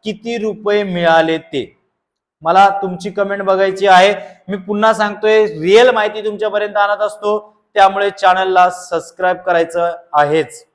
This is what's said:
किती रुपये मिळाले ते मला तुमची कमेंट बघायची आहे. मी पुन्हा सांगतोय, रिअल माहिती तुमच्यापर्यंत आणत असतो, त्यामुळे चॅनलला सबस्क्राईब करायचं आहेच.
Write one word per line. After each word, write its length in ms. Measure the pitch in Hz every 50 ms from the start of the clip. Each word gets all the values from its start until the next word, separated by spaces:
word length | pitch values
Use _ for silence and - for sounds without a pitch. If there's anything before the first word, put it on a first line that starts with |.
| _
किती 340 | 214 208 208 - 233 233 233
रुपये 440 | 208 220 202 214 214 208 208 208
मिळाले 560 | 208 196 180 175 170 165 165 160 160 160 160 160
ते 400 | 160 - - 139 110 - _ _ _ _ _ _ _ _ _ _ _ _ _ _
मला 260 | 151 160 175 190 196 196
तुमची 420 | 196 196 202 185 180 175 - 208
कमेंट 320 | 180 202 202 202 202 196
बघायची 440 | 196 196 190 185 196 196 185 190 190
आहे. 280 | 202 185 180 185 202 208 196 - - - _ _ -
मी 80 | 196
पुन्हा 380 | 196 185 185 208 208 214 220 220
सांगतोय, 520 | 214 214 208 208 196 208 214 214 220 214
रिअल 440 | 202 160 160 156 175 196 226 247 254
माहिती 340 | 240 220 208 214 214 220 208
तुमच्यापर्यंत 520 | 214 208 190 214 214 202 208 208 208 202
आणत 260 | 208 202 202 208 202
असतो, 520 | 214 202 208 - 208 208 214 208 208 - _ _ _ _ _
त्यामुळे 360 | 208 196 196 196 196 202 202
चॅनलला 600 | 196 - - 185 180 185 190 190 185 185 180 180
सबस्क्राईब 680 | 175 - - - 175 165 160 - _ - 185 180 180
करायचं 600 | 180 180 185 175 170 170 165 170 175 170 170 170 - - _
आहेच. 540 | - 147 147 147 151 160 151 - - - _ _ _